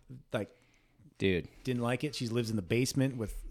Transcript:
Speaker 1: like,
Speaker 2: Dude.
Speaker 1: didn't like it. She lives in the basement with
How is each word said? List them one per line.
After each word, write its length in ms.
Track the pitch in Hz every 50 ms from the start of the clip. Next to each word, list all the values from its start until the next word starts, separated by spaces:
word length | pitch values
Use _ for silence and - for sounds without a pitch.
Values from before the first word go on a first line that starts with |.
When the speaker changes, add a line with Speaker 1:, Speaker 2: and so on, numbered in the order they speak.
| _ - 127 131 - _
Speaker 1:
like, 180 | - 113 98 - - _ _ _ _ _ _ _ _ _ - - - -
Speaker 2:
Dude. 300 | - 98 92 85 - - - - -
Speaker 1:
didn't 180 | 127 127 120
like 220 | 117 117 127 123 -
it. 100 | 151 -
She 140 | - 127 113
lives 220 | 113 120 117 107
in 60 | 113
the 60 | 104
basement 540 | 90 85 110 120 131 - - 139 131 139 -
with 180 | - 107 95 - - - -